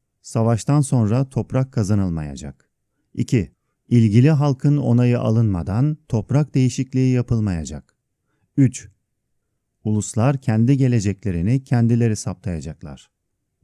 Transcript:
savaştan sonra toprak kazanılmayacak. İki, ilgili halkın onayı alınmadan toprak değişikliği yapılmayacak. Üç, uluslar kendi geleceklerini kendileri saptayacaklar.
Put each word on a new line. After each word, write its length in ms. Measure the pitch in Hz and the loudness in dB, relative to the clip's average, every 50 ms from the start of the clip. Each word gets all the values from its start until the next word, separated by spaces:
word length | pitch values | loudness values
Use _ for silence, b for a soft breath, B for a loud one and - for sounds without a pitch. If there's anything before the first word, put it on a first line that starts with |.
| _ _ _ _ - | _ _ _ _ -18
savaştan 580 | - - 117 113 117 117 101 - - 143 151 | -8 -4 -2 0 0 0 -2 0 0 2 2
sonra 480 | 139 - - 127 113 101 110 127 139 135 | 2 2 2 0 2 2 2 0 -2 -2
toprak 440 | - 120 104 - - 127 131 135 - | -4 -6 -6 -2 -2 -2 -2 -2 -2
kazanılmayacak. 1000 | 120 104 90 110 101 98 92 85 80 76 73 69 - - 71 69 _ _ _ _ _ _ _ _ _ _ _ - | -4 -2 0 0 0 0 -2 -2 -4 -6 -8 -10 -12 -14 -14 -16 _ _ _ _ _ _ _ _ _ _ _ -8
İki, 380 | - 120 - - 117 90 - _ _ _ _ _ _ _ - | -8 -6 -2 0 -2 -2 -2 _ _ _ _ _ _ _ 0
ilgili 420 | 123 120 113 110 101 117 123 151 | 2 4 4 4 4 4 4 4
halkın 460 | 160 139 147 147 139 135 - 147 143 | 4 4 2 0 -2 0 0 0 0
onayı 440 | 147 127 123 117 120 123 123 120 120 | 2 2 2 2 2 2 2 2 0
alınmadan 760 | - 117 110 117 117 107 95 87 82 - 92 113 135 151 151 - _ - | 0 0 0 2 2 0 0 -2 -4 -4 -2 -2 0 -2 -2 -4 _ -4
toprak 460 | - 110 101 - 120 143 151 - - | -4 -4 -4 0 0 0 0 0 0
değişikliği 580 | 139 131 123 117 - 131 131 - 127 131 131 127 | 0 0 0 0 -2 -6 -4 -2 0 0 2 2
yapılmayacak. 840 | 123 120 - 120 113 107 101 90 82 78 67 73 71 - _ _ _ _ _ _ _ _ _ _ _ _ _ - | 0 0 -2 -2 -2 -2 -2 -2 -4 -6 -8 -12 -14 -16 _ _ _ _ _ _ _ _ _ _ _ _ _ 0
Üç, 320 | - 139 117 - - - - _ _ _ _ _ _ _ _ _ _ _ _ _ _ _ _ _ _ - | 2 2 2 2 -4 -18 -20 _ _ _ _ _ _ _ _ _ _ _ _ _ _ _ _ _ _ -6
uluslar 560 | 110 107 107 101 - - 107 110 135 147 135 | -4 -2 -2 -4 -4 -2 -2 0 0 0 -2
kendi 360 | - - 110 110 113 120 143 | -2 -2 0 2 2 2 2
geleceklerini 880 | 131 135 127 120 117 92 104 95 - - 104 90 85 82 104 127 139 135 | 2 2 2 2 0 0 -2 -4 -4 -6 -6 -4 -2 0 0 0 -2 -2
kendileri 520 | - - 120 117 117 120 117 120 117 107 | -2 0 0 2 2 2 2 2 0 -2
saptayacaklar. 960 | 101 - 107 90 - - 98 87 - - 80 78 - - 76 69 - - _ _ _ _ _ _ _ _ _ _ _ | -2 -6 -10 -10 -10 -8 -8 -8 -8 -8 -12 -14 -14 -14 -18 -18 -18 -20 _ _ _ _ _ _ _ _ _ _ _